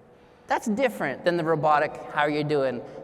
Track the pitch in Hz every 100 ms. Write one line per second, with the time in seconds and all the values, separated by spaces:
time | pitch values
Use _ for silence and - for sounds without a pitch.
0 | - - - - - 285 - 208 262 -
1 | 156 127 175 175 160 160 151 147 147 -
2 | - 156 151 147 147 147 135 123 - -